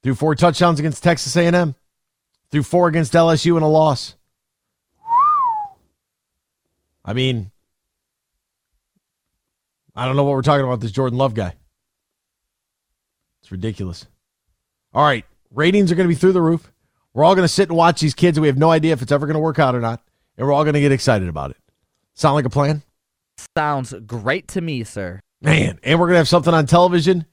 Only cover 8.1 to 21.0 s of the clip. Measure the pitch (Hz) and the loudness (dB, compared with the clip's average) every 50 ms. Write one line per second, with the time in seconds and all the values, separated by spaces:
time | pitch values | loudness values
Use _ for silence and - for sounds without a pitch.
8.1 | _ _ _ _ _ _ _ _ _ _ _ _ _ _ _ _ _ _ _ _ | _ _ _ _ _ _ _ _ _ _ _ _ _ _ _ _ _ _ _ _
9.1 | _ _ _ _ _ _ _ _ _ _ _ _ _ _ _ _ _ - 123 131 | _ _ _ _ _ _ _ _ _ _ _ _ _ _ _ _ _ -8 -6 -4
10.1 | 131 143 143 139 139 135 123 147 147 143 135 127 127 117 107 113 98 135 135 127 | -2 0 0 0 0 -2 0 0 0 0 0 -2 -4 -6 -6 -6 -4 -4 -4 -2
11.1 | 120 123 135 135 110 110 98 90 - _ _ _ _ _ _ _ _ _ _ _ | -2 -2 -2 -2 -2 -4 -8 -8 -10 _ _ _ _ _ _ _ _ _ _ _
12.1 | _ _ _ _ _ _ _ _ _ _ _ _ _ _ _ _ _ _ _ _ | _ _ _ _ _ _ _ _ _ _ _ _ _ _ _ _ _ _ _ _
13.1 | _ _ _ _ _ _ _ _ 101 92 90 113 101 - 101 92 85 - - _ | _ _ _ _ _ _ _ _ -12 -8 -8 -8 -8 -8 -10 -10 -10 -14 -18 _
14.1 | _ _ _ _ _ _ _ _ _ _ _ _ _ _ _ _ _ 123 147 147 | _ _ _ _ _ _ _ _ _ _ _ _ _ _ _ _ _ 0 0 0
15.1 | 135 113 - _ _ _ _ _ - 110 151 170 190 208 202 175 170 165 190 175 | 0 -2 -6 _ _ _ _ _ -6 0 0 2 4 2 2 2 2 0 0 0
16.1 | 170 143 - 185 190 185 170 160 165 156 _ - _ _ _ _ _ _ _ _ | 0 2 2 2 4 4 2 0 0 -2 _ -12 _ _ _ _ _ _ _ _
17.1 | _ 117 147 170 196 185 185 165 - - 202 165 170 165 170 170 165 - 156 151 | _ 2 2 4 4 4 2 0 2 0 0 0 2 2 4 2 2 2 -2 -2
18.1 | 131 - - 180 160 151 156 147 131 131 156 165 165 160 151 160 160 123 123 104 | 0 2 0 2 2 2 0 0 2 2 2 4 4 2 2 0 -2 -2 -2 -2
19.1 | 143 143 143 143 156 156 156 160 143 135 151 131 123 123 117 113 117 120 _ _ | -2 -2 0 -2 -4 -2 -2 -2 0 0 0 0 0 -2 -4 -4 -6 -8 _ _
20.1 | _ _ _ _ _ - 120 139 143 143 156 147 147 147 143 143 135 123 | _ _ _ _ _ -6 -2 0 0 2 2 0 0 2 2 2 2 2